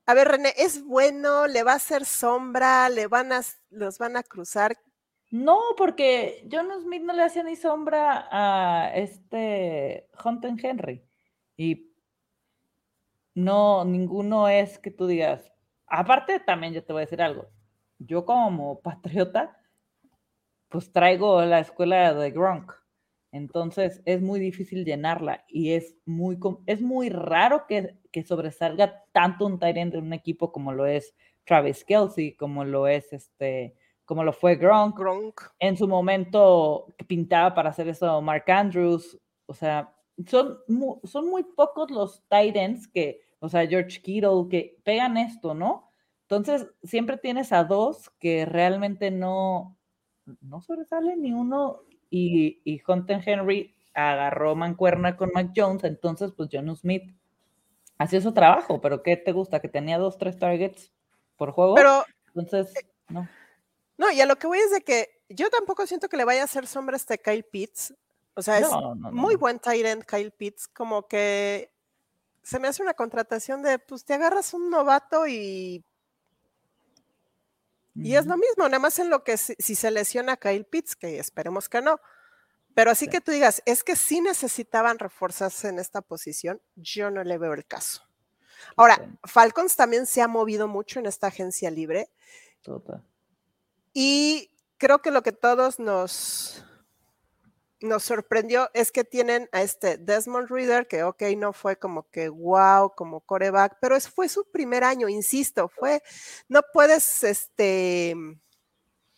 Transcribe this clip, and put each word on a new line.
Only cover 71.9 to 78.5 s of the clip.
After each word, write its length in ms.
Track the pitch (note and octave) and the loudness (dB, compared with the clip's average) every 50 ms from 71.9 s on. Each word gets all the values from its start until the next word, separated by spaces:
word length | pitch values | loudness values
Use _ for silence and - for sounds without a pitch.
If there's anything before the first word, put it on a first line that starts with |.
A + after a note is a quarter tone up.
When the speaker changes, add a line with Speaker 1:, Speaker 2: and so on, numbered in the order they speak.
| _ _ _ _ _ _ _ _ _ _ | _ _ _ _ _ _ _ _ _ _
Speaker 1:
se 160 | _ - - B3+ | _ -10 -8 -4
me 100 | C4 C4+ | -4 -4
hace 140 | C#4 - | -4 -4
una 120 | G4 F#4 D#4+ | -4 -4 -4
contratación 680 | - A#3 A#3 - A#3 A3+ - A#3 A3 - - C4+ C#4 | -4 -6 -4 -4 -6 -4 -4 -6 -8 -6 -8 -8 -4
de, 160 | C#4 C#4+ C4 B3 | -2 -2 -2 -2
pues, 260 | - _ C4+ A#3+ - | -4 _ -18 -14 -6
te 100 | - C#4+ | -4 -2
agarras 400 | C#4+ E4 E4+ F#4+ G4+ F#4+ - - | 0 0 0 0 0 -2 -4 -6
un 160 | F4 F4 F4 | -6 -4 -2
novato 560 | E4+ D#4+ C#4+ C#4 C4+ C#4+ - _ E4 D#4 D#4+ | 0 2 4 4 2 2 2 _ -2 -2 0
y, 580 | D4 B3 A3 G#3 G3 F#3+ F#3+ F#3 F3+ F3+ E3+ - _ _ _ _ _ _ _ _ _ _ _ _ _ _ _ _ _ _ _ _ _ _ _ _ _ _ _ _ _ _ _ _ _ _ _ _ _ _ _ _ _ _ | -2 -4 -6 -8 -8 -10 -10 -10 -10 -12 -14 -16 _ _ _ _ _ _ _ _ _ _ _ _ _ _ _ _ _ _ _ _ _ _ _ _ _ _ _ _ _ _ _ _ _ _ _ _ _ _ _ _ _ _
y 200 | D3 D#3 A3 C4 | -10 -4 0 0
es 120 | C#4+ D4+ | 2 2
lo 80 | D4+ F4+ | 2 0
Speaker 2:
Ujú. 80 | F4 A4 | 0 0
Speaker 1:
mismo, 160 | C5 | 0